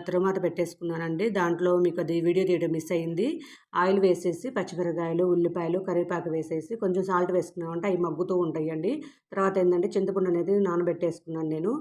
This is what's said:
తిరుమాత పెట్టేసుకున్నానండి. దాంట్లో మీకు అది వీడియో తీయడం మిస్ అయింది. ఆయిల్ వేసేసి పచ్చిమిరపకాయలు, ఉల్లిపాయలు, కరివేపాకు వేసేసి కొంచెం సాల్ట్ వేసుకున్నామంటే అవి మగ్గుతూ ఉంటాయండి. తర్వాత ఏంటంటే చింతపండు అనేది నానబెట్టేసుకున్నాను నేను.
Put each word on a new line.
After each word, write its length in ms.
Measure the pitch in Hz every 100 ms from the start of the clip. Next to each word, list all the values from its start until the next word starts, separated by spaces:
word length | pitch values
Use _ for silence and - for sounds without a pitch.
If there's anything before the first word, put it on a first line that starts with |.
తిరుమాత 340 | 175 180 190 190
పెట్టేసుకున్నానండి. 840 | 180 170 170 - 170 165 165 165 220
దాంట్లో 420 | 196 175 170 180 180
మీకు 240 | 175 175
అది 180 | 160 170
వీడియో 240 | 165 180 180
తీయడం 260 | 170 165
మిస్ 200 | 160 -
అయింది. 360 | 175 165 170 240 330 - - _
ఆయిల్ 260 | 175 185 196
వేసేసి 460 | 190 175 180 160 262
పచ్చిమిరపకాయలు, 760 | 233 180 165 170 160 165 170 180
ఉల్లిపాయలు, 540 | 175 170 170 165 180
కరివేపాకు 500 | 185 175 175 175 165
వేసేసి 420 | 160 156 160 156 226
కొంచెం 280 | 196 185
సాల్ట్ 280 | 190 180 180
వేసుకున్నామంటే 560 | 180 170 - 165 170 196
అవి 120 | 180
మగ్గుతూ 340 | 170 156 175 180
ఉంటాయండి. 540 | 165 156 156 160 175 302 - - _
తర్వాత 280 | - 190 190
ఏంటంటే 320 | 180 180 196
చింతపండు 400 | 208 190 190 185
అనేది 300 | 170 170 202
నానబెట్టేసుకున్నాను 880 | 196 170 175 160 175 160 - 160 160
నేను. 220 | 156 180 294